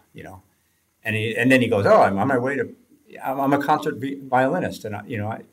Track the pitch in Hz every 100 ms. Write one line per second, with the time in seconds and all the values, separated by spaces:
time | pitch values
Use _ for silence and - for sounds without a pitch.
0 | _ - 80 95 _ _ _ _ _ _
1 | 113 107 110 113 123 131 113 107 127 214
2 | 104 98 120 131 127 135 104 - _ _
3 | _ - - 135 139 143 147 151 151 107
4 | 135 135 135 123 131 180 101 - 107 101
5 | - 107 104 120 -